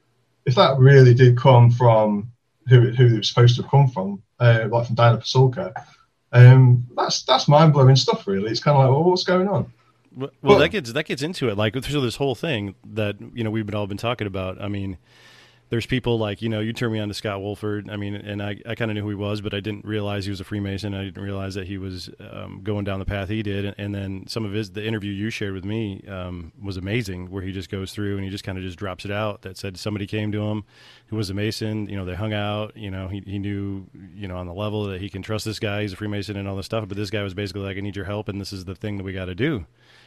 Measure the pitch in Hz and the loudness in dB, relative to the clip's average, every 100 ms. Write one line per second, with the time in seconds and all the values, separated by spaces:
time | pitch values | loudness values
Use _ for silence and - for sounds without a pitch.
0 | _ _ _ _ - 131 175 135 131 139 | _ _ _ _ 0 4 4 6 8 10
1 | 127 120 127 120 139 120 120 120 120 110 | 10 10 8 6 6 8 8 6 4 6
2 | 107 101 104 - _ _ 127 127 117 120 | 4 0 -4 -14 _ _ 6 6 6 6
3 | 120 110 - - 120 120 - 139 135 - | 4 4 0 4 4 4 2 4 4 2
4 | 98 98 _ - 120 113 110 117 117 117 | -6 -8 _ 0 4 4 2 -2 -2 2
5 | 117 117 - 131 131 - - - - _ | 4 4 2 2 4 2 -6 -10 -16 _
6 | _ _ _ 120 123 131 127 123 - - | _ _ _ 10 12 12 8 6 2 -4
7 | - - - 127 - 147 160 143 131 135 | -2 -2 0 2 6 6 8 8 8 6
8 | - 220 - 98 107 113 151 139 131 135 | 4 -2 -2 -4 -2 -2 2 4 4 4
9 | 175 180 185 185 190 175 - - _ _ | 2 2 2 0 0 -2 -4 -10 _ _
10 | _ - 135 - - 196 156 202 120 123 | _ -12 -12 -4 4 4 4 0 -6 -6
11 | - 143 147 185 123 101 107 123 123 147 | -6 -6 -6 -4 -4 0 -2 -4 -4 -2
12 | 123 - 139 117 170 120 101 - 104 107 | -2 -2 -4 -4 -4 -4 -6 -10 -12 -6
13 | 104 104 113 120 110 110 104 104 101 101 | -6 -6 -12 -8 -4 -4 -4 -6 -6 -6
14 | 117 123 104 95 92 95 101 101 98 92 | -6 -4 -6 -6 -8 -8 -8 -6 -8 -10
15 | _ _ _ _ _ _ _ 117 - 127 | _ _ _ _ _ _ _ -6 -4 -4
16 | 120 117 107 101 113 107 110 117 120 110 | -2 -2 -2 -6 -6 -4 -6 -4 -4 -4
17 | 104 98 110 98 101 101 107 104 101 104 | -6 -8 -8 -6 -8 -8 -6 -8 -8 -10
18 | 101 101 104 101 101 101 - 113 117 107 | -8 -10 -10 -8 -8 -10 -10 -6 -6 -4
19 | 104 101 104 104 101 101 101 101 98 107 | -6 -6 -6 -6 -6 -8 -6 -8 -8 -6
20 | 101 101 98 98 98 104 101 98 101 98 | -4 -6 -6 -8 -8 -8 -6 -6 -8 -8
21 | 98 90 98 98 95 95 92 98 95 92 | -10 -10 -10 -8 -8 -8 -10 -10 -10 -12
22 | 87 - 104 98 95 95 98 104 98 95 | -14 -18 -18 -16 -16 -12 -6 -4 -4 -4
23 | 92 101 95 110 104 98 101 98 101 101 | -4 -6 -4 -6 -4 -6 -6 -8 -8 -8
24 | 95 95 95 117 107 101 101 95 107 110 | -8 -10 -10 -8 -6 -6 -8 -8 -6 -6
25 | 101 98 110 - 101 95 92 113 107 98 | -6 -6 -6 -6 -8 -8 -6 -6 -6 -8
26 | - 95 90 90 82 - 101 92 90 120 | -12 -12 -10 -10 -14 -14 -12 -8 -4 -4
27 | 101 90 90 98 95 95 92 98 95 - | -4 -8 -10 -10 -8 -10 -10 -10 -10 -8
28 | 101 98 95 98 - 95 92 87 101 90 | -6 -6 -6 -10 -10 -10 -10 -10 -10 -10
29 | 98 101 107 101 95 95 101 90 107 104 | -8 -6 -6 -8 -14 -14 -12 -10 -8 -8
30 | 101 107 107 104 107 107 - _ - _ | -6 -6 -4 -4 -4 -6 -10 _ -20 _
31 | _ 110 95 98 107 - 110 107 101 98 | _ -8 -6 -4 -4 -4 -6 -6 -6 -8
32 | 90 87 110 107 104 104 107 - 104 95 | -8 -8 -6 -4 -4 -6 -8 -12 -12 -10
33 | 92 101 98 101 98 101 98 98 92 - | -10 -10 -10 -8 -6 -6 -8 -10 -14 -20
34 | 92 90 101 92 90 87 104 107 101 92 | -20 -14 -12 -10 -10 -8 -6 -4 -6 -8
35 | 98 98 92 107 110 101 107 101 104 92 | -10 -10 -8 -8 -6 -6 -6 -4 -6 -6
36 | 104 104 98 101 98 98 95 113 104 101 | -8 -6 -8 -8 -8 -8 -8 -8 -6 -8
37 | 104 107 101 92 101 98 98 95 101 98 | -6 -6 -6 -8 -8 -8 -10 -8 -8 -8
38 | 95 104 104 98 98 98 90 92 107 101 | -8 -8 -8 -8 -10 -12 -12 -10 -8 -8
39 | 95 95 90 90 143 127 82 _ _ _ | -8 -8 -8 -4 -2 -4 -8 _ _ _